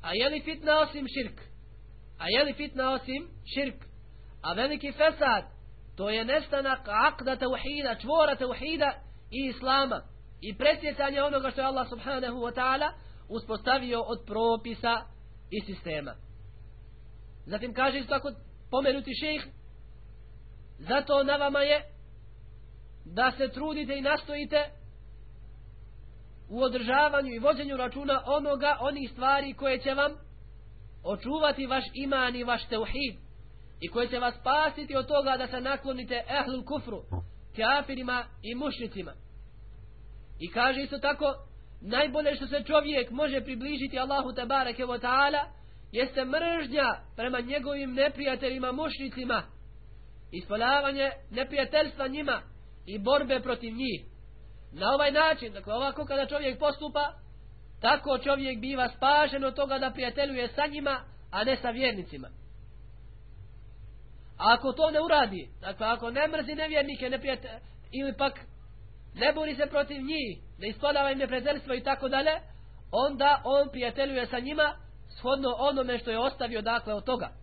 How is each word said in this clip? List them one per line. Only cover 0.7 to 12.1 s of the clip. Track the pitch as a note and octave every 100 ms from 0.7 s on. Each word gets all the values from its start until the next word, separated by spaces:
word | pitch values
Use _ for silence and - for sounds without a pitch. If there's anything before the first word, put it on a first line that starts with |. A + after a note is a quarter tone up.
| D4+
osim | D4+ D4 C4
širk? | C#4 A3 - - - - - - - - -
A | E3+
je | A3+
li | D4
fitna | - D4 B3+ C4
osim | C4 - C4 F4 - -
širk? | - C#4 - - - - - - -
A | D#3
veliki | F3+ C4+ D4+ C#4+
fesad, | - D#4 D#4 C#4+ G#3+ - - - - - -
to | G3+
je | A3
nestanak | A3+ D4+ D4+ C#4 C4+ C4 -
akda | G#3 C#4 D4 B3+ C4
tauhida, | B3+ B3+ C4 D4 C#4
čvora | A3+ A3+ D#4+ D4+ C#4
tauhida | B3+ - C4+ D#4+ C#4+ - - - -
i | A#3+ C4+
islama | A#3+ C4 C4+ C4+ G3 - - - -
i | G3 G#3
presjecanje | C4+ E4 D#4 C#4 C#4 C#4
onoga | C#4+ C#4 C4
što | B3+
je | C4
Allah, | C4+ B3+
subhanahu | A#3 B3